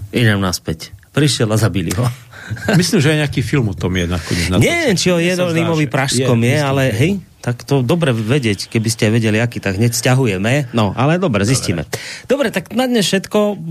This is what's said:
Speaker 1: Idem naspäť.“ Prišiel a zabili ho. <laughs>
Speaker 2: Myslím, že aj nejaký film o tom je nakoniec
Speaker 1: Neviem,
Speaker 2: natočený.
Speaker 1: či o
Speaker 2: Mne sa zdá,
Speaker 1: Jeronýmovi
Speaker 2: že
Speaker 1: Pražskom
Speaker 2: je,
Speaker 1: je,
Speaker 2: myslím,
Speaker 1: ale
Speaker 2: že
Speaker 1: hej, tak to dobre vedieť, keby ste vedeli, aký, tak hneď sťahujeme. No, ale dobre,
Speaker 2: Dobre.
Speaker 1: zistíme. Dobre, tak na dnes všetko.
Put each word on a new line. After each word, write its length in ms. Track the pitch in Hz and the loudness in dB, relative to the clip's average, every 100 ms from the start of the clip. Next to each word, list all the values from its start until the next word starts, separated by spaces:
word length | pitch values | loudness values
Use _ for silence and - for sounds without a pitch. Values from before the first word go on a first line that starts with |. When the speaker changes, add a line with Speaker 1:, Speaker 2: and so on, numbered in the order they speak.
| - | -6
Speaker 1:
Idem 320 | - 117 101 | 0 2 2
naspäť.“ 480 | 95 90 - 82 - - _ | 0 -4 -6 -8 -10 -20 _
Prišiel 360 | 135 147 - 110 | 0 0 0 0
a 160 | 107 | 0
zabili 320 | 104 95 80 | 0 -2 -2
ho. 160 | - 127 - - - | -2 -2 -4 -14 -20
<laughs> 320 | - 113 - | -12 -6 0
Speaker 2:
Myslím, 240 | 175 180 202 | 2 2 2
že 160 | 139 | 2
aj 40 | 151 | 2
nejaký 180 | 143 139 | 0 -2
film 300 | 113 147 107 | 0 0 0
o 80 | 95 | -2
tom 160 | 92 | -2
je 100 | 90 | -2
nakoniec 460 | 85 87 - 87 85 | -2 -4 -2 -2 0
Speaker 1:
Neviem, 80 | 90 220 339 302 | 2 2 2 0
Speaker 2:
natočený. 80 | 175 | 0
Speaker 1:
či 100 | 185 | 2
o 80 | 175 | 2
Speaker 2:
Mne 60 | |
sa 140 | 170 180 | 0 0
zdá, 60 | 180 | 0
Speaker 1:
Jeronýmovi 400 | 160 165 160 147 | 0 0 0 0
Speaker 2:
že 60 | |
Speaker 1:
Pražskom 420 | 139 131 123 127 117 | -2 -2 0 2 2
Speaker 2:
je, 80 | |
Speaker 1:
je, 60 | 120 | 2
Speaker 2:
myslím, 160 | 147 139 | 2 0
Speaker 1:
ale 180 | 139 | 0
Speaker 2:
že 140 | 131 107 | 0 2
Speaker 1:
hej, 140 | 160 196 - - | 0 0 -6 -10
tak 240 | - 120 - | -6 -6 -2
to 160 | 139 | 0
dobre 320 | 120 170 160 113 | 2 2 0 0
vedieť, 560 | 107 147 113 98 - | 0 0 0 -2 -2
keby 160 | 117 110 | -2 -2
ste 240 | - 107 | 0 2
vedeli, 240 | 117 110 107 | 2 2 0
aký, 240 | 120 107 | -2 -4
tak 160 | 98 95 | -4 0
hneď 160 | 120 | 0
sťahujeme. 800 | 120 131 127 123 92 110 143 131 | 2 2 2 2 0 0 0 0
No, 240 | 127 104 101 | 0 0 2
ale 240 | 135 180 | 0 2
dobre, 240 | 185 101 | 2 2
Speaker 2:
Dobre. 80 | 107 | 2
Speaker 1:
zistíme. 320 | 131 - 82 - - - - | 0 0 -4 -6 -10 -12 -16
Dobre, 240 | - 269 233 180 | -2 0 0 -2
tak 160 | - | -4
na 160 | 214 254 | -2 0
dnes 160 | 240 | 2
všetko. 560 | 170 196 - 208 208 185 160 | 2 0 0 0 2 -2 -6